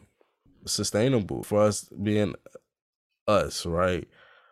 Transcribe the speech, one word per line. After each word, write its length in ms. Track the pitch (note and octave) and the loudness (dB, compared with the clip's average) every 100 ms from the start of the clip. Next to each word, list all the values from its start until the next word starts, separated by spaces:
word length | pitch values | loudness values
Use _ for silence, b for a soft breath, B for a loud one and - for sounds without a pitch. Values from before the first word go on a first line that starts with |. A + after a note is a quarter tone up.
| - _ _ _ _ _ | -16 _ _ _ _ _
sustainable, 800 | - - G#2 G#2 B2+ B2+ F2 A#1+ | -8 -4 -2 0 2 2 0 -6
for 180 | - G#2 | -2 2
us 260 | G#2+ G2+ - - | 4 2 -8 -6
being 340 | G#2 G#2 G2+ - - - _ _ _ _ _ _ - | 0 0 0 -4 -16 -20 _ _ _ _ _ _ 0
us, 400 | G2+ C#2+ - F2 | 2 2 -4 -4
right? 400 | E2 F#2 F2 - b b b b | 0 0 -2 -6 b b b b